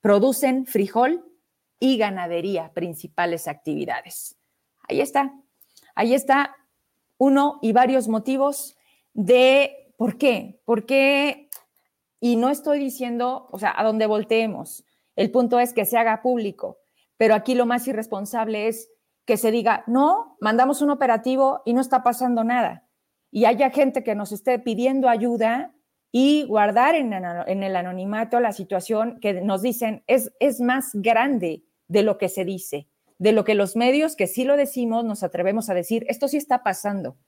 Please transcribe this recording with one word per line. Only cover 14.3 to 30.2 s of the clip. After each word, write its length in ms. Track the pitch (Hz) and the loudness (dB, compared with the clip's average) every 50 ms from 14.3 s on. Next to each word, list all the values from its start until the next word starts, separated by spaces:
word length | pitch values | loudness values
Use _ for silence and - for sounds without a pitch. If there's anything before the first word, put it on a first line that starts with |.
| 226 226 226 220 190 - 135 - - - _ _ _ _ _ _ _ | 0 0 0 -2 -4 -8 -12 -14 -16 -20 _ _ _ _ _ _ _
el 140 | - 285 214 | -2 -2 0
punto 280 | 233 262 247 226 247 240 | 2 2 2 2 2 2
es 120 | 247 247 247 | 2 2 0
que 120 | 233 208 | -2 -2
se 140 | - 240 233 | 0 0 0
haga 240 | 233 226 220 220 226 | 2 2 0 0 0
público, 560 | 254 254 240 220 202 185 - - 185 - _ _ _ _ _ _ _ _ | -2 -2 0 -2 -6 -8 -8 -12 -12 -12 _ _ _ _ _ _ _ _
pero 180 | _ 220 220 214 | _ 2 4 4
aquí 200 | 214 214 - 254 | 2 2 0 0
lo 120 | 247 240 | 0 2
más 200 | 233 240 247 240 269 | 0 0 -2 -2 -4
irresponsable 800 | 240 214 220 226 - 196 202 202 - 233 220 220 220 208 208 226 | -6 -6 -6 -6 -8 -8 -8 -6 -4 -4 -4 -2 -4 -2 -2 -4
es 220 | 220 226 - _ _ _ _ _ _ _ _ | -4 -6 -10 _ _ _ _ _ _ _ _
que 120 | - 247 | -2 -2
se 140 | 208 - 226 | 2 2 0
diga, 320 | 214 240 220 233 220 - - | 0 2 2 2 0 0 -2
"No, 500 | - 233 254 277 302 359 - - - _ _ | -2 0 2 4 4 2 2 0 -6 _ _
mandamos 420 | - 208 220 233 254 262 285 277 285 | -2 0 2 4 4 2 2 0 0
un 80 | 285 | 0
operativo 720 | 285 285 277 254 233 220 226 262 254 262 269 269 269 - - | 2 2 2 2 2 2 2 0 2 2 2 2 2 0 -2
y 80 | - 240 | 0 0
no 80 | 247 | 0
está 220 | 262 254 262 254 254 | 2 2 0 2 2
pasando 420 | 247 240 240 254 247 240 233 226 | 2 0 0 0 0 0 0 0
nada", 420 | 226 240 247 226 - - 170 _ _ _ _ _ _ _ _ _ _ | 0 0 0 0 -2 -4 -8 _ _ _ _ _ _ _ _ _ _
y 140 | - 208 226 | -2 2 4
haya 240 | 220 247 214 277 262 | 4 4 4 2 0
gente 340 | 254 285 285 269 269 269 - | 4 2 2 2 2 -2 -4
que 100 | - 214 | -4 -4
nos 160 | 202 208 190 | -4 -4 -8
esté 280 | 214 208 - - 254 240 | -10 -6 -2 0 0 0
pidiendo 500 | 247 247 220 208 240 262 269 269 262 254 | 0 -4 -2 0 0 0 0 2 2 2
ayuda 680 | 233 220 208 247 233 233 220 220 233 254 311 359 _ _ _ _ _ _ _ _ - | 2 2 0 -2 0 0 0 0 -2 -2 -6 -10 _ _ _ _ _ _ _ _ 0
y 320 | 240 262 277 294 302 294 | 2 4 4 4 2 0
guardar 500 | - 208 214 208 208 202 226 247 285 330 | 0 0 2 2 2 4 4 4 4 2
en, 180 | 320 277 233 214 | 2 0 -2 -4
en 500 | 185 185 175 175 175 170 - 190 196 196 | -6 -6 -8 -8 -8 -4 -4 -4 -4 -4
el 140 | 190 190 | -4 -4
anonimato 640 | 180 175 180 180 185 185 196 208 214 226 226 240 240 | -4 -4 -4 -8 -8 -6 -6 -4 -4 -4 0 0 2
la 120 | 247 226 202 | 2 0 -2
situación 680 | - 190 - 202 185 180 - 226 214 220 233 233 240 | -4 -8 -4 -4 -4 -2 -2 -2 -2 -2 -2 -4 -4
que 200 | - 208 196 180 | -4 -4 -2 -2
nos 220 | 180 202 196 190 190 | -2 -2 -2 0 -2
dicen 420 | 254 233 240 240 220 214 - _ | -2 -4 -2 -4 -6 -6 -6 _
es, 260 | - 233 262 | 2 2 2